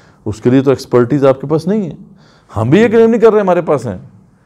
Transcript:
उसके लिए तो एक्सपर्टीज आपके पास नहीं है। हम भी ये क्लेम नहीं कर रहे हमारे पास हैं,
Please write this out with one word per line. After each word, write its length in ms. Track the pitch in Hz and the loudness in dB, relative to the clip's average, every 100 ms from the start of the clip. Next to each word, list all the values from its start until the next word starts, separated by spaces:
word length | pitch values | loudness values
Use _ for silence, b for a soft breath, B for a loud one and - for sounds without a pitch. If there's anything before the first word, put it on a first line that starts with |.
| B B - | B B -12
उसके 240 | - 123 | -4 0
लिए 120 | 131 | 0
तो 100 | 139 | 0
एक्सपर्टीज 520 | 127 - 123 120 147 | -2 0 0 0 2
आपके 220 | 139 131 143 | 0 0 -2
पास 220 | 156 180 | -6 -4
नहीं 140 | 220 | -4
है। 160 | 175 - - _ b b b | -6 -12 -20 _ b b b
हम 160 | 104 113 | -6 0
भी 100 | 175 | 2
ये 80 | 226 | 4
क्लेम 220 | 226 226 | 2 2
नहीं 100 | 233 | 4
कर 120 | 220 | 2
रहे 80 | 208 | 2
हमारे 220 | 190 175 | 0 -2
पास 240 | 170 143 117 | -2 -4 -4
हैं, 260 | 92 - _ _ b | -12 -14 _ _ b